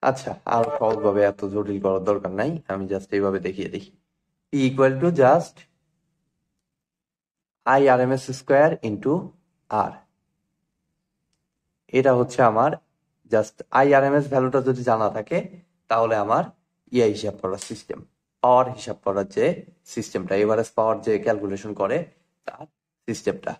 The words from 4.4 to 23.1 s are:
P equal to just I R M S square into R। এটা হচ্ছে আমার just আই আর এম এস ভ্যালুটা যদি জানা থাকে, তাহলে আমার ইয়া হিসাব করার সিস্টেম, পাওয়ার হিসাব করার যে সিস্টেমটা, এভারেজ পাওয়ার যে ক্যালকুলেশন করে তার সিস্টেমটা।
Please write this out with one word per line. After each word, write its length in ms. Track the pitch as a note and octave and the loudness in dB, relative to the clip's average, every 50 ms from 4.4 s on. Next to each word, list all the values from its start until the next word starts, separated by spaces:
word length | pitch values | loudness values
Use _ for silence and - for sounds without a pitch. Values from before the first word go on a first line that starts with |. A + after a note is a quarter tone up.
| _ _ | _ _
P 40 | - C#3+ C3+ | -4 0 0
equal 260 | C3 C3 C3+ C3+ C3 C3+ C3+ C#3+ | 0 2 2 2 2 2 2 0
to 60 | F3 E3+ C#3+ C3 | 0 2 4 6
just 340 | B2 D3 E3+ E3+ - _ - - _ _ _ _ _ _ _ _ _ _ _ _ _ _ _ _ _ _ _ _ _ _ _ _ _ _ _ _ _ _ _ _ _ _ _ _ _ _ _ _ A#2 C3 C#3 | 6 6 4 2 -2 _ -20 -20 _ _ _ _ _ _ _ _ _ _ _ _ _ _ _ _ _ _ _ _ _ _ _ _ _ _ _ _ _ _ _ _ _ _ _ _ _ _ _ _ 2 4 4
I 20 | C#3+ C#3 B2+ | 6 6 6
R 40 | B2 B2+ B2+ | 4 4 0
M 20 | C3+ C3 | 0 -2
S 40 | - - C3 - | -4 -8 -12 -12
square 340 | - - C#3+ C3+ D3 D#3+ E3 - - A2+ | -2 2 4 4 4 4 2 0 -6 -6
into 240 | G#2 G2 G#2 C3 D3 F3+ G3 - _ _ _ _ _ _ _ _ - G#2+ G2 - | -6 -4 -2 -2 -2 -2 -4 -8 _ _ _ _ _ _ _ _ -4 -4 -4 -4
R। 40 | - - _ _ _ _ _ _ _ _ _ _ _ _ _ _ _ _ _ _ _ _ _ _ _ _ _ _ _ _ _ _ _ _ _ _ _ _ _ _ - B2+ | -6 -14 _ _ _ _ _ _ _ _ _ _ _ _ _ _ _ _ _ _ _ _ _ _ _ _ _ _ _ _ _ _ _ _ _ _ _ _ _ _ 0 2
এটা 140 | C3 C#3 B2+ B2 | 4 4 4 4
হচ্ছে 220 | B2 B2+ - - C3 A#2 | 2 -2 0 2 2 4
আমার 200 | G#2+ A2 A#2+ D3 D#3+ - _ _ _ _ _ _ _ _ _ _ - | 4 4 2 0 0 -4 _ _ _ _ _ _ _ _ _ _ 0
just 240 | A2 G#2+ - _ _ - _ - B2+ | 0 0 -2 _ _ -20 _ 2 2
আই 60 | C3+ C#3+ C#3+ | 4 6 6
আর 80 | C#3 C3+ C#3 | 6 4 4
এম 60 | C#3 D3 | 2 2
এস 80 | C#3+ - C3 | 0 2 0
ভ্যালুটা 280 | C3+ C3 B2+ B2+ C3+ B2 C3 | 0 0 2 0 0 0 0
যদি 140 | C3 B2 B2 B2 | -2 0 0 0
জানা 180 | A#2 A2 A2 G2+ - | 0 0 0 -2 -2
থাকে, 220 | A2 G#2+ - - F3+ - - - - _ _ _ _ _ _ | -4 -8 -4 -4 -4 -4 -6 -14 -20 _ _ _ _ _ _
তাহলে 240 | A2+ A2+ A2+ A2+ A2+ G#2+ G2+ | 0 0 0 0 0 -2 0
আমার 200 | G#2 A2+ C#3+ - - - _ _ _ _ _ _ _ - | 0 0 -2 -2 -4 -8 _ _ _ _ _ _ _ 0
ইয়া 120 | B2 A#2 A2 G#2 | 2 2 2 2
হিসাব 200 | G2+ - G#2 G2 - - | 0 -6 -8 -8 -6 -6
করার 200 | F#2+ F#2+ G2+ - - | -6 -6 -6 -10 -12
সিস্টেম, 280 | A#2 - - _ - - - _ _ _ _ _ _ _ - | -14 -16 -12 _ -14 -14 -14 _ _ _ _ _ _ _ 2
পাওয়ার 220 | B2 B2+ B2 B2+ B2 B2 | 4 4 4 4 2 -2
হিসাব 200 | - - - G#2 - _ | -12 -10 -12 -12 -8 _
করার 200 | - G2 G2 G2 G2 - | -4 -2 -2 -4 -4 -2
যে 100 | - A2+ D3+ F3+ - - - _ _ _ - - | 0 0 0 0 -4 -8 -20 _ _ _ -14 -10
সিস্টেমটা, 400 | - A2 - - G2+ F#2 F2+ F#2+ G2 G#2 | -10 -10 -6 -8 -8 -6 -2 0 0 2
এভারেজ 280 | G#2 A2 A2 A2+ - _ - | 2 2 0 -2 -2 _ -2
পাওয়ার 180 | A2 A2 A2+ G#2+ - | 0 0 0 -2 -2
যে 60 | A#2 A2 G2+ G2+ | -2 -2 0 0
ক্যালকুলেশন 480 | A2+ A2+ G#2 G2+ G2+ G2 G2 G2+ G#2+ G#2 G2 | -2 -2 -2 -2 -6 -8 -8 -8 -10 -6 -4
করে 160 | G2+ G2 A#2+ D#3+ F3 - _ _ _ _ _ _ _ | -4 -2 -2 -4 -4 -8 _ _ _ _ _ _ _
তার 200 | - - - - _ _ _ _ _ _ _ _ | -18 -16 -16 -20 _ _ _ _ _ _ _ _
সিস্টেমটা। 440 | - | -8